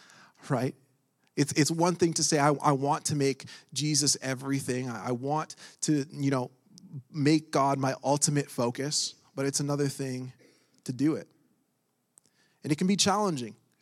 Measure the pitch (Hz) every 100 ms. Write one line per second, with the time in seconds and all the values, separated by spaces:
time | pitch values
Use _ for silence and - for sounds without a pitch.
0 | - - - _ - 123 131 - _ _
1 | _ _ _ - 143 160 147 165 175 170
2 | 170 160 151 151 147 139 147 135 143 151
3 | - 147 139 131 - - - 127 151 139
4 | 139 - 131 127 135 139 135 127 131 117
5 | 131 120 135 151 - - - - - 147
6 | 139 143 139 131 127 _ _ - - 143
7 | - 151 143 156 156 151 135 139 135 -
8 | 135 143 160 143 139 - 117 117 143 -
9 | - - _ 135 139 143 143 143 139 139
10 | 135 127 127 - - _ _ _ - 123
11 | 151 117 - _ _ _ _ _ _ _
12 | _ _ _ _ _ _ - 151 185 196
13 | 202 202 202 143 110 - _ _